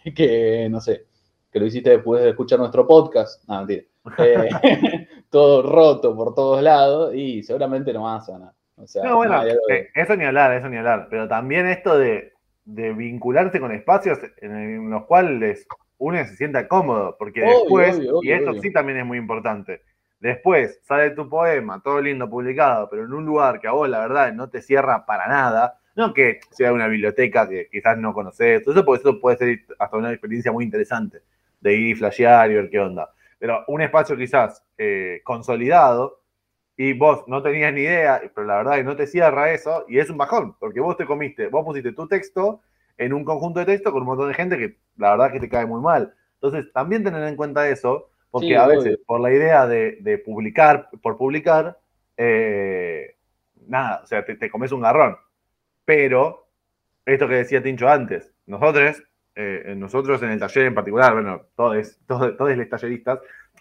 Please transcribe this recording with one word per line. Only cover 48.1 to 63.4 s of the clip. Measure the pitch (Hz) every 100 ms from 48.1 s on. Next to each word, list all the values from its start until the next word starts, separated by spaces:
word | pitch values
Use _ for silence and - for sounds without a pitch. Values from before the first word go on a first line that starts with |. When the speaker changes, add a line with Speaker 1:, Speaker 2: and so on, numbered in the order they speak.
| _ _
Speaker 2:
porque | 123 170
Speaker 1:
Sí, |
Speaker 2:
a | 120 131
Speaker 1:
obvio. | 147
Speaker 2:
veces, | 120 104
por | - 117
la | 123
idea | 139 160 151 123
de, | 117 110 107
de | 101 104
publicar, | 110 107 107 131 151 143 - -
por | 117 110
publicar, | 131 151 160 156 160 170 _ _ _ -
eh, | 120 110 110 101 98 92 87 78 67 _ _ _ _ _ -
nada, | 127 - -
o | -
sea, | 107
te, | 101 104
te | 110
comes | 113 127
un | 131
garrón. | 117 156 127 95 _ _ _ _ _ _
Pero, | - 156 139 127 156 - _ _ _ _ _ _
esto | - 135 131
que |
decía | 127 120 135
Tincho | 131 127 123
antes, | 147 110 87 - _ -
nosotros, | 98 151 147 143 147 _ _ _
eh, | - 101 95 - 101
nosotros | 98 127 139 131
en | 117
el | 107
taller | 101 135 131
en |
particular, | 107 101 110 127
bueno, | 110 104 90 - -
todos, | 120 107 104 _ -
todos, | 123 123 110
todos | 139 123
los | 117
talleristas, | 117 120 120 - 135 - -